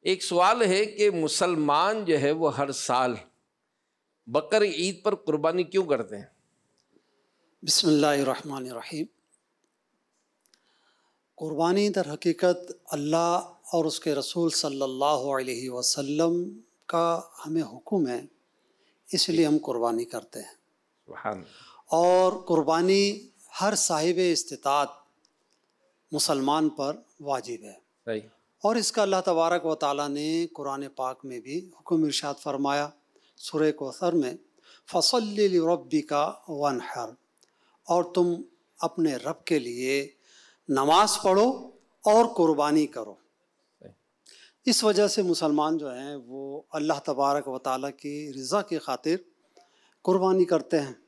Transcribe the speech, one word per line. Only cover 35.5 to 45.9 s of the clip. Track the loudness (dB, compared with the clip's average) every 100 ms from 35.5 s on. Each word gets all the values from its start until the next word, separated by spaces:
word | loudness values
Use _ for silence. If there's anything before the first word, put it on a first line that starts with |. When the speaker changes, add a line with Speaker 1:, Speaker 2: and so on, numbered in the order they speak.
| 4 2 0 0 -2 0 -2 -2 -4 -12
Speaker 2:
وَانْحَرْ"، | -2 -2 -2 -8 -10 -12 -14 _ _ _ _ _ _ 0
اور | 0
تم | 2 2 2 0 -8 _ _ _
اپنے | -6 0 0 0
رب | -6 -8 -2
کے | -2
لیے | -2 -6 -2 -2 -2 _ _ _ _ _ -2
نماز | 0 6 6 6 2
پڑھو | 4 6 4 2 -10 -20 _ _
اور | 4 6 6
قربانی | 4 2 4 4 4 2
کرو۔ | -4 -12 -16 _ _ _ _ _ _ -20 _ _ _ _ -20 -20 _ 0
اس | 2
وجہ | 4 4 4
سے | 2
مسلمان | 0 2 2 2 2 0
جو | -4